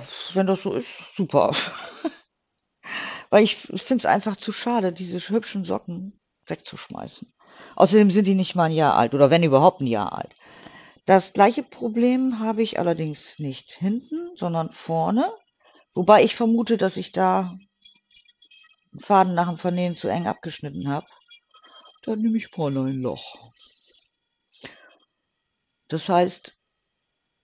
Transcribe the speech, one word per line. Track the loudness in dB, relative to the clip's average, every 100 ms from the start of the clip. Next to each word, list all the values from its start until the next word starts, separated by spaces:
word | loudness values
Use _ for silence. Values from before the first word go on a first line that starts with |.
| 2 -14 -6
wenn | -2 0
das | 0
so | -2
ist, | -6 -8 -14 -18
super. | -6 0 2 2 0 -6 -10 -16 -10 -10 -10 _ _
<laughs> | _ _ _ _ -16 -12 -12 -14 4
Weil | 6
ich | 6
f-, | 2 -8 -12
find's | -2 0
einfach | 2 2 0 -6
zu | -8
schade, | -6 -2 0 -2
diese | -4 -8 -8
sch-, | -4
hübschen | -4 -4 -8
Socken | -6 -6 -6 -12 -12 -16 _ _ _
wegzuschmeißen. | -14 -12 -18 -16 -14 -14 -16 -20 _ _ -20 -20 2
Außerdem | 4 6 6
sind | 4
die | 2
nicht | 2 0 -2
mal |
ein | 0
Jahr | 2 2
alt | 4 2
oder | 4 4
wenn | 6
überhaupt | 4 6 4 4
ein | -2
Jahr | -2 -4
alt. | -6 -12 _ -20 -20 -20 -20 -20 _ 2
Das | 2 4
gleiche | 4 4 4
Problem | -8 -8 -6 0 2 2 0 -2
habe | -4 -2
ich | -2 0
allerdings | -2 0 -4 -8 -14 -10
nicht | -10 -10 -16
hinten, | -6 -4 -4 -6 -10 -10 -8
sondern | -6 -4 -6
vorne. | -8 -6 -2 0 0 -2 -4 _ _ _ _ _
Wobei | -4 6 8
ich | 6
vermute, | 2 0 0 0 0
dass | 0 -4
ich | -8
da | -2 0 0 -2 -10 -20 _ _ _ _ _ _ _ _ _ _ _ _
einen | -20
Faden | 2 4 4
nach | 2 -2
dem | -2
Vernähen | -4 -2 -2 -4
zu | -4
eng | -2 -2
abgeschnitten | -6 -10 -12 -12 -8 -6
habe. | -6 -8 _ _ -20 _ _ _ -20 -20 _
Dann | -8 -4
nehme | -2 -2
ich | -4
vorne | -6 -4 -2
ein | -2 -4
Loch. | -6 -6 -12 -20 -20 _ -20 _ _ _ _ _ _ _ _ -20 -20 -20 _ _ _ _ _ _ _ _ _ _ _
Das | -8 0
heißt, | 2 2 -2 -18 _ _ _ _ _ _ _ _ _